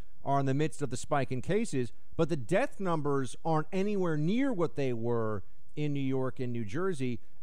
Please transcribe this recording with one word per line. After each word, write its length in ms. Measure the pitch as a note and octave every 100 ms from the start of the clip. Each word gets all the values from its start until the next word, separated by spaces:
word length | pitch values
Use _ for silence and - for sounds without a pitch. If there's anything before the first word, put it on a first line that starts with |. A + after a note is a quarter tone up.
| - -
are 160 | - C#3
in 60 |
the 80 | C3+
midst 300 | C#3 D#3 -
of 80 | C3+
the 60 | B2
spike 340 | - C#3+ B2+
in 100 | B2+
cases, 500 | C3 G#3 A#3 C3 A#2+ - -
but 140 | - D#3+
the 60 |
death 440 | D#3 A2 F#3+ C#4+ -
numbers 560 | F#3+ D#3+ C#3+ C#3 B2+ -
aren't 240 | E3 D#3 D3+
anywhere 440 | F#3+ G3+ G3 F3
near 380 | D3+ D#3+ A#3+ C#4
what 220 | F#3 D#3
they 180 | D3 C3
were 480 | A#2 A#2 A#2 A2 G#2 - - -
in 160 | D3+ D3
New 100 | C#3
York 380 | C3 C3 C3 -
and 140 | B2
New 120 | A#2
Jersey, 540 | G#2 C#3 F#3+ C#3 B2+ A#2+ - -